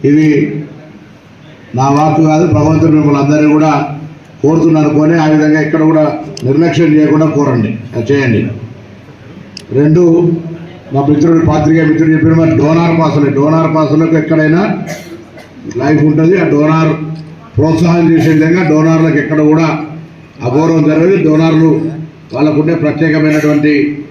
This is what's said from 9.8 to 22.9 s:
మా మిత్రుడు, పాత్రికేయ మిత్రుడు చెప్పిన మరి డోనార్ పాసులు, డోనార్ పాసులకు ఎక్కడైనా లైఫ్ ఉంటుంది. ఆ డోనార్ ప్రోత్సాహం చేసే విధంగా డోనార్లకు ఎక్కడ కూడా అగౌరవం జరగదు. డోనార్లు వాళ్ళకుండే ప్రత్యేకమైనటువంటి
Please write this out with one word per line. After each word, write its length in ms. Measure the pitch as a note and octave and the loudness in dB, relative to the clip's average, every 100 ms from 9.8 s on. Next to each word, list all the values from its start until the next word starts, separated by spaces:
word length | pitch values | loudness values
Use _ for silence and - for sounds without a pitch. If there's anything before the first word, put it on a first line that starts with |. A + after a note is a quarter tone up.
| D3+ E3+ F3 E3 E3+ - - - - - - | 2 4 4 2 0 -2 -8 -14 -16 -20 -6
మా 80 | C3+ C#3+ | -4 0
మిత్రుడు, 320 | D3+ E3 E3 D#3+ | 2 2 2 2
పాత్రికేయ 360 | D#3 D3+ D#3+ D3+ | 0 2 2 2
మిత్రుడు 220 | D#3+ D#3+ D#3 | 0 2 2
చెప్పిన 180 | D#3+ E3 | 2 2
మరి 120 | D#3 - | 2 2
డోనార్ 340 | D3 E3 E3+ E3 | 2 2 0 0
పాసులు, 300 | D#3 D3 C#3 C3 | 0 0 0 0
డోనార్ 320 | D3 D#3+ D#3+ D#3 | 0 0 0 0
పాసులకు 400 | D3 D3+ D#3+ D#3+ | 0 0 2 0
ఎక్కడైనా 400 | D#3+ D#3 D3+ E3+ G#3 - - - - - - - - - - A#2 | 0 0 2 0 0 -4 -8 -14 -16 -18 -20 -20 -20 -18 -12 -6
లైఫ్ 200 | C#3 D3+ D3+ | 0 2 2
ఉంటుంది. 240 | D3+ D#3+ F#3 | 2 2 2
ఆ 40 | D#3+ | 0
డోనార్ 380 | D3 D3+ D#3+ D#3+ - - - - - - - | 0 0 0 0 -2 -8 -12 -16 -20 -8 -2
ప్రోత్సాహం 480 | D#3 D#3+ E3+ E3+ E3 | 0 2 2 2 2
చేసే 180 | D#3+ D#3+ D#3 | 2 2 2
విధంగా 260 | D#3+ F3+ D#3+ | 2 0 0
డోనార్లకు 480 | D#3 D#3+ D#3+ D#3+ C#3+ | 0 2 2 0 0
ఎక్కడ 160 | C#3+ D#3 D3+ | -2 0 2
కూడా 180 | D#3+ D#3+ G2+ - - - - - - A2+ | 2 0 -4 -8 -14 -18 -20 -20 -10 -4
అగౌరవం 380 | C3+ E3 E3 D3+ | -2 0 2 2
జరగదు. 260 | D#3 E3+ F#3+ D#3 | 2 2 2 2
డోనార్లు 420 | D3+ D#3+ D#3 D#3+ - - - - - - | 2 2 2 2 0 -4 -10 -14 -18 -12
వాళ్ళకుండే 400 | D3+ D3+ D3 D#3 E3 | -4 -2 0 -2 -2
ప్రత్యేకమైనటువంటి 880 | D3+ | -2